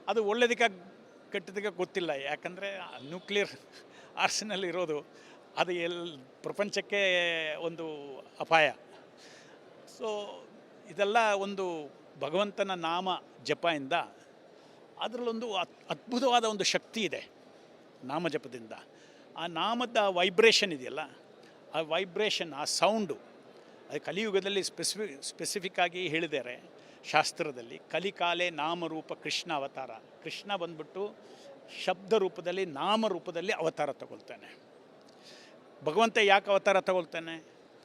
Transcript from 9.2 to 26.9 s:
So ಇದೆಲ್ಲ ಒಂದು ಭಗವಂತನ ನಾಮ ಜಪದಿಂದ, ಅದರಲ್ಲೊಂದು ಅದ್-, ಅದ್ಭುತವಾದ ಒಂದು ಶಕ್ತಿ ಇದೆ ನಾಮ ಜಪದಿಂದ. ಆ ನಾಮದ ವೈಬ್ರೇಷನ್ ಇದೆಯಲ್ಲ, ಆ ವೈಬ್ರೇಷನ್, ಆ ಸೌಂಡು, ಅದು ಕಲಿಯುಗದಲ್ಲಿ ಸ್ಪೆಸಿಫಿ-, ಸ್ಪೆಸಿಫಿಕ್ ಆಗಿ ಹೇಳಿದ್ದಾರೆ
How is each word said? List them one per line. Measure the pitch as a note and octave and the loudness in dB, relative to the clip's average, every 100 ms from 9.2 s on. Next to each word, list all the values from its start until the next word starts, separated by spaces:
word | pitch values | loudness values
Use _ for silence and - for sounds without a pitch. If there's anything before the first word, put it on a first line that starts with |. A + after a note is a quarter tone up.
| - - - - - - - - | -20 -20 -20 -20 -20 -20 -20 -8
So | A#3 G#3 G#3 F3+ - - - - G#3 | -4 -4 -6 -12 -18 -20 -20 -20 -14
ಇದೆಲ್ಲ | E3 G3+ A#3 | 0 4 6
ಒಂದು | A3 G3+ G3 G3 F#3 E3 C#3+ - - D3+ | 4 4 0 -2 -4 -4 -8 -14 -20 -8
ಭಗವಂತನ | C#3 E3+ G#3 G3 G3 | -2 2 0 0 -2
ನಾಮ | F3+ D#3+ F3 F#3+ E3+ - - | -2 -2 -2 -2 -4 -6 -14
ಜಪದಿಂದ, | - D3 E3+ D3+ C3+ E3 A2+ - - - - - - - - - | -4 0 2 0 0 -2 -2 -12 -20 -20 -20 -20 -20 -20 -20 -8
ಅದರಲ್ಲೊಂದು | A3 A#3 A#3+ A3+ A#3 G3 | -6 -4 -4 -4 -4 -4
ಅದ್-, | F3 - - | -4 -10 -8
ಅದ್ಭುತವಾದ | E3+ - A#3+ B3+ A#3+ | -8 -2 2 4 6
ಒಂದು | A3+ G#3+ | 4 2
ಶಕ್ತಿ | F3 F3+ - A3+ | 2 0 -2 -2
ಇದೆ | F#3 B2 - - - - - - - - | -2 -4 -10 -20 -20 -20 -20 -20 -20 -16
ನಾಮ | B2+ D3+ F3 | -6 -2 -2
ಜಪದಿಂದ. | C#3+ C3 B2 A2 G#2+ - - - - - - | -2 -6 -14 -14 -16 -18 -20 -20 -20 -18 -8
ಆ | E3+ | -6
ನಾಮದ | D#3+ F#3+ A#3+ A#3+ A#3 | -2 0 0 2 2
ವೈಬ್ರೇಷನ್ | G3+ F3 F#3+ F3+ A3+ - G3+ | 4 4 4 8 8 8 4
ಇದೆಯಲ್ಲ, | D3 A#2 C#3 D3 - - - - - - | -2 -6 -8 -10 -14 -20 -20 -20 -20 -6
ಆ | D3+ | -4
ವೈಬ್ರೇಷನ್, | D#3+ E3 F#3+ F#3 G#3 - E3+ | 0 0 0 0 0 0 -4
ಆ | C#3 | -4
ಸೌಂಡು, | D3 - F3 A3 F#3 B2 - - - - - - - | -4 4 4 4 0 -6 -12 -20 -20 -20 -20 -20 -10
ಅದು | C#3+ D3 | -8 -4
ಕಲಿಯುಗದಲ್ಲಿ | E3+ A3 F#3+ F#3+ G3 | -2 0 0 2 -2
ಸ್ಪೆಸಿಫಿ-, | - - D#3+ F#3+ G#3 C#3 - | -2 -4 -4 -4 -6 -8 -12
ಸ್ಪೆಸಿಫಿಕ್ | - D#3+ G#3 E3 - | -6 -4 -4 -4 0
ಆಗಿ | F3 F3+ F3+ | 0 0 -2
ಹೇಳಿದ್ದಾರೆ | D#3+ E3+ D3 A#2+ B2 - - - | -2 0 -2 -4 -12 -16 -20 -20